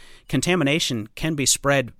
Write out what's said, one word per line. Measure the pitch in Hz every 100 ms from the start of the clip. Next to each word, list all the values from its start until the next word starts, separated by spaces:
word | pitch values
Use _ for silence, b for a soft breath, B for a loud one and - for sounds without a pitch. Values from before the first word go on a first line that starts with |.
| B B B
contamination | 135 170 180 139 156 - 120 104 -
can | 160 151
be | 127
spread | - 139 139 120 -